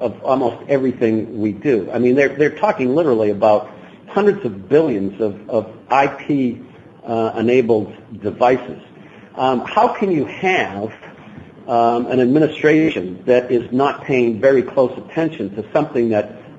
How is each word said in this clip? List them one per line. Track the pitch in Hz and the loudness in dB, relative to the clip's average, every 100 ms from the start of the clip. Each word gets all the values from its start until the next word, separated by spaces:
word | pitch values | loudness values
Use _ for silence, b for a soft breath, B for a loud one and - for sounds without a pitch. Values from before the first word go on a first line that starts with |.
of | 120 - | -6 -4
almost | - 135 120 - - | -2 0 0 -4 -2
everything | 139 131 - 117 110 104 113 | 0 0 0 0 0 -4 -4
we | 107 | -4
do. | 98 151 113 87 | -2 0 0 0
I | 117 | 0
mean, | 123 131 | 2 4
they're, | 139 135 | 2 2
they're | 147 - | 0 0
talking | 208 214 127 143 | -2 0 0 0
literally | 165 113 107 | 2 2 0
about | 98 110 104 - B B B - | 2 4 4 0 B B B -4
hundreds | 196 208 180 123 | 0 2 2 -2
of | 98 95 | -8 2
billions | 147 160 104 98 - | 2 2 0 -4 -2
of, | 107 98 - | -4 -4 -4
of | 113 101 - - | -4 -4 -8 0
I | 127 147 | 2 2
P, | - - 143 123 113 - B B - | -2 -4 0 -2 -4 -12 B B -14
uh, | - 117 110 113 | -6 -2 -2 0
enabled | 113 127 117 110 98 - - 107 | 2 4 4 2 0 -10 -18 -8
devices. | 101 - 123 127 - - - - B B B - | -6 2 2 2 -2 -16 -18 -20 B B B -2
Um, | 131 226 | 0 0
how | - - 240 | -2 0 0
can | - 196 | 0 -2
you | 156 120 | 0 -2
have, | - 185 175 95 98 110 - - - B B B - - | -4 -2 0 -2 -6 -10 -10 -20 -20 B B B -14 -2
um, | 120 117 117 127 | 2 2 2 0
an | 127 | 0
administration | 123 147 151 - 151 156 160 104 90 90 - | 2 4 2 0 2 4 2 -2 -8 -6 2
that | 123 127 | 2 2
is | 120 113 | -2 0
not | 123 139 - | 0 0 -2
paying | - 131 117 110 | -2 0 2 2
very | 131 135 | 4 4
close | - - 127 - | 2 0 0 -2
attention | - 160 160 - 98 101 | -10 -4 -4 -4 -8 -8
to | 104 | -4
something | 156 151 127 117 | -2 -2 0 0
that | 107 107 - B | 0 -2 -8 B